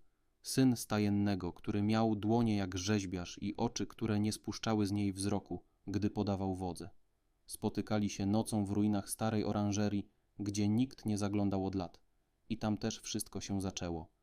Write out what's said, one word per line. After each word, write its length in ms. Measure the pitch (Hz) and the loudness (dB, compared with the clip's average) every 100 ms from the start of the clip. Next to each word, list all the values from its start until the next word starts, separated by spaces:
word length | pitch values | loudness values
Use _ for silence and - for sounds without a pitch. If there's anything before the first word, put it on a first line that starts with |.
| - _ _ _ | -14 _ _ _
syn 340 | - - 131 120 | -4 4 4 4
stajennego, 800 | - 107 104 101 101 98 90 | 0 2 2 4 2 0 -2
który 300 | - - 104 | -6 -4 0
miał 320 | 104 110 113 107 | 2 4 4 2
dłonie 400 | 104 117 117 104 | 2 4 4 2
jak 220 | 95 92 | 0 -2
rzeźbiarz 600 | 92 107 95 92 87 - | 0 0 0 -4 -6 -6
i 160 | 98 - | -6 -2
oczy, 300 | 117 - 98 | -2 -2 -6
które 320 | - 113 104 | -4 -2 2
nie 120 | 104 | 0
spuszczały 560 | 104 - 101 - 110 101 | -2 -6 -4 0 2 2
z 40 | |
niej 220 | 101 101 | 0 -2
wzroku, 500 | 95 101 101 - 90 - _ - | -2 0 -2 -4 -10 -12 _ -4
gdy 220 | 98 104 | 0 0
podawał 460 | 107 104 95 95 90 | 2 0 0 0 -2
wodze. 340 | 92 80 85 - _ _ _ _ - | -4 -4 -10 -16 _ _ _ _ -18
Spotykali 640 | - 107 104 101 107 104 | -4 -2 -2 -2 0 0
się 160 | - 98 | 0 2
nocą 400 | 104 110 110 101 | 2 2 0 0
w 60 | |
ruinach 380 | 101 107 104 - | 2 2 2 -2
starej 340 | - 113 110 | -4 -2 0
oranżerii, 640 | 101 107 104 101 104 101 - _ _ - | 0 0 0 0 0 -2 -6 _ _ -8
gdzie 280 | 101 104 104 | -4 0 2
nikt 380 | 107 131 - - | 4 2 -2 -4
nie 120 | 104 | -2
zaglądał 480 | 101 104 101 95 95 | 0 0 0 0 0
od 100 | 95 | -2
lat. 240 | 87 - _ _ _ _ - | -4 -10 _ _ _ _ -8
I 80 | 110 | -4
tam 200 | 110 104 | -2 0
też 220 | 113 - | -2 -6
wszystko 420 | - 107 - 98 | -6 -6 -6 -8
się 200 | - 98 | -4 -2
zaczęło. 480 | 95 - 90 82 80 _ | -2 -4 -4 -6 -8 _